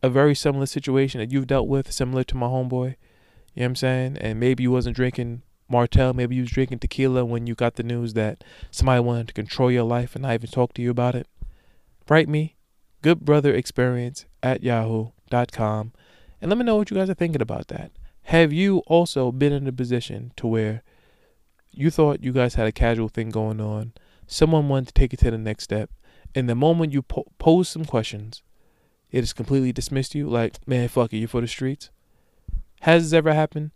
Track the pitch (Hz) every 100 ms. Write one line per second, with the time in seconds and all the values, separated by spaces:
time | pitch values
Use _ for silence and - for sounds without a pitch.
0 | 131 127 147 143 151 139 135 - 139 131
1 | 135 131 110 135 127 135 113 135 131 -
2 | 127 131 127 131 123 131 127 127 127 131
3 | _ _ _ _ _ - 123 123 131 127
4 | 127 139 110 110 123 131 127 123 120 123
5 | 127 - 120 117 - _ _ 120 120 -
6 | 127 127 123 127 123 - 131 123 - -
7 | 135 127 120 117 117 113 120 - 117 120
8 | 120 110 107 - - - - - 135 127
9 | 120 120 113 - 110 - 127 123 117 120
10 | 120 - 135 117 117 - 123 - 120 123
11 | 123 123 - _ - - _ _ _ _
12 | - 156 156 151 156 _ _ _ _ _
13 | 151 165 143 147 143 107 127 - 123 123
14 | 123 139 - _ 127 131 123 117 113 113
15 | 113 _ _ 120 123 - 110 107 113 -
16 | _ _ - - - 214 240 214 202 196
17 | 190 180 170 151 113 - - - - -
18 | - - - 165 165 156 196 190 - 165
19 | 170 - 127 127 147 143 135 127 123 120
20 | - 104 120 - 117 113 107 113 _ _
21 | _ _ _ _ _ _ _ - 147 160
22 | 151 143 - 127 123 - 110 - 117 117
23 | 110 - 110 110 110 107 107 107 110 -
24 | _ _ - - 156 160 143 135 127 -
25 | 131 - - 113 110 104 - 107 107 -
26 | _ _ - - 123 117 147 170 160 139
27 | 131 - - _ - 165 180 - 160 123
28 | 110 107 107 - _ _ _ _ _ _
29 | _ 131 117 - 117 135 127 123 - 135
30 | 131 147 147 117 113 - - 127 120 -
31 | 117 110 113 123 117 - 131 139 - _
32 | _ _ _ _ - - - _ - 170
33 | 160 165 156 156 156 156 151